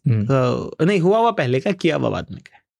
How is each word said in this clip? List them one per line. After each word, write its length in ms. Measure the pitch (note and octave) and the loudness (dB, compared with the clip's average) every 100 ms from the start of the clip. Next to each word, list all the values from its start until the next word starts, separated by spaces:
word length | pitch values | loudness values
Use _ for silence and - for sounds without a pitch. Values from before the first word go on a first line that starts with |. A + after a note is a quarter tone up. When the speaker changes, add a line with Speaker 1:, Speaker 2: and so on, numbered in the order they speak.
| C#3 | -2
Speaker 1:
हम्म। 180 | A2 G#2+ | 0 2
Speaker 2:
अ, 580 | C3+ B2 B2 - - | 2 0 -2 -6 -2
नहीं, 160 | E3 G3 | 0 2
हुआ 180 | F3 A3 | 2 2
हुआ 140 | A#3 | 2
पहले 280 | A3 B2+ C3 | 0 -2 0
का, 120 | G3+ | -2
किया 240 | F#3 E3 D3 | -2 -2 0
हुआ 140 | A#2+ | -2
बाद 180 | F#2+ - | -4 -8
में 100 | G2 | -16
का 160 | - _ | -18 _
है। 60 | _ | _